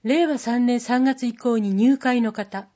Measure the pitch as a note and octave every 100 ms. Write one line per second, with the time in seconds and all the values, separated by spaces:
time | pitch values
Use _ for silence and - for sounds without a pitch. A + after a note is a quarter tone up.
0 | A3 D4+ E4 C#4 A#3 A#3+ A#3+ A#3+ A#3+ B3
1 | C4 C4 B3 - B3 A3+ G#3 G3 A#3+ C4+
2 | C4 B3 A3+ A3 G3+ G3 G3